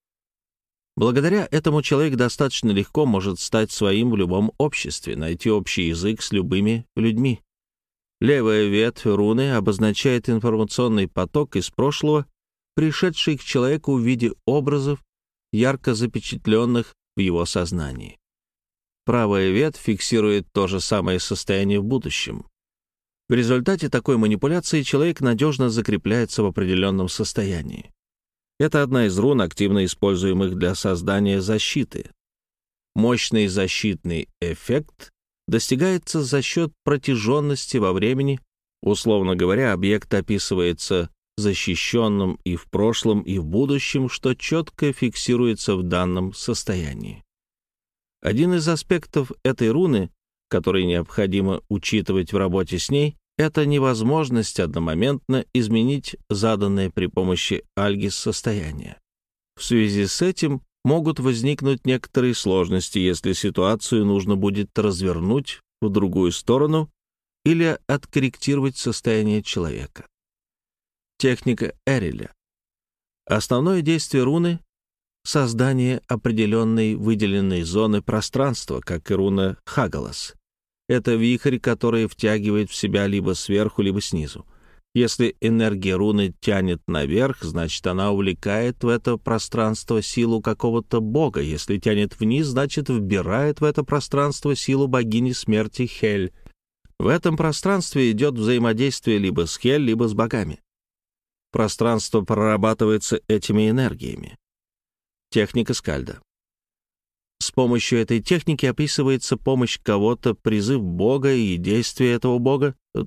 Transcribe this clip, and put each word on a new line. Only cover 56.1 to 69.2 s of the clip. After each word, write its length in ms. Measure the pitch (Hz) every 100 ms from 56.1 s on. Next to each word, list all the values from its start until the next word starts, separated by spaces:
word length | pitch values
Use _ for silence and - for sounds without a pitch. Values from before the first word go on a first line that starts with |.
| - -
заданное 600 | 101 110 101 101 98 95
при 160 | 92 90
помощи 580 | - 92 90 - 95 -
Альгис 400 | - 101 101 104
состояние. 840 | - 110 101 120 101 76 71 50 - _ _ _ _ _ -
В 80 |
связи 440 | - 120 107 101 98
с 140 | -
этим 400 | 180 180 156 135 - _
могут 380 | 123 160 156 151
возникнуть 640 | 131 117 131 147 135 131 131
некоторые 500 | 127 - 135 123 117
сложности, 640 | 101 92 87 92 - 104
если 320 | 92 85 98
ситуацию 720 | 92 101 - 92 110 - 113 101
нужно 300 | 98 95 98
будет 420 | 101 101 98 -
развернуть 840 | 104 90 95 85 92 135 135 - _ -
в 80 | 107
другую 460 | 98 98 90 90
сторону 580 | - - 127 151 156 151 _ _ _ _ _ 151
или 340 | 165 165 - -
откорректировать 880 | 139 - 147 131 - - 143 135 -
состояние 640 | 123 110 120 110